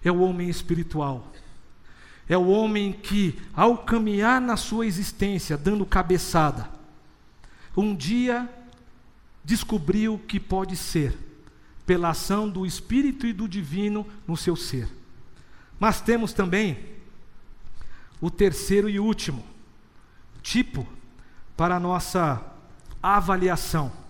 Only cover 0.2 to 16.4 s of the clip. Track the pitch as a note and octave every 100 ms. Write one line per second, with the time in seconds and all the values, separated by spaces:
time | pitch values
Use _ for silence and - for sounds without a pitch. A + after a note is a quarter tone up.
0.2 | F#3 F3+ F3 E3 - E3 D#3+ D#3 C#3+ C3
1.2 | - - - - - - - - - -
2.2 | - F3 F3+ G3+ A3 G#3+ G3+ F#3 - G3+
3.2 | F#3+ - - - G#3+ A#3+ - A#3 G#3+ G3+
4.2 | G#3+ B3+ B3 A3 - A3 A3+ F3 G3+ -
5.2 | G3 G3 - D3 D3+ G#3 F#3+ G3 F3 F3+
6.2 | - F3 D3+ A#2+ G#2+ - - - - -
7.2 | - - - - - - G#3 G3 C3+ A#3+
8.2 | B3 A#3+ B3 - - - - - - -
9.2 | - - C#3+ A3 - G#3+ D3 G3 A3 G#3+
10.2 | - G3 - F#3+ F#3+ F3+ - E3+ C#3 -
11.2 | - - - - - - - F3+ E3+ D#3+
12.2 | - G3+ G#3+ F#3+ F#3 - - A#3+ C#4 C4
13.2 | A#3 F#3+ G#3+ F#3 D#3 E3 G#3 G#3 G#3 -
14.2 | - E3 - E3 - C3 G#2+ - - -
15.2 | - - - - - - G#3+ - - A#3
16.2 | A3 -